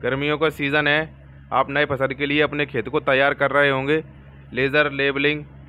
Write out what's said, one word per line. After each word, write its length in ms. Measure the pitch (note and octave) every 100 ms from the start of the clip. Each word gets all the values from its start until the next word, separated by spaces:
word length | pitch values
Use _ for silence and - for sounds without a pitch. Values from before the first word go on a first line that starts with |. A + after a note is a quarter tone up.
गर्मियों 360 | B2 C3+ C#3+ D3+
का 120 | D#3
season 380 | C#3+ C#3+ D3 D3
है, 120 | D3 D#3 - - - -
आप 180 | A#2+ C3+
नए 160 | C#3+ D3
फसल 220 | C3+ C3+
के 160 | C3+ C#3+
लिए 160 | D3
अपने 240 | D3 D3 D3
खेत 220 | C3+ A2
को 100 | D3
तैयार 320 | - C3+ C#3
कर 180 | C#3+ C#3
रहे 180 | C#3 C#3+
होंगे। 280 | C3+ C3+ D#3 D#3 - - - -
Laser 360 | A#2 C3+ C#3+ D3
labeling 520 | C#3 C#3 C#3 C#3+ D3+ C#3+ -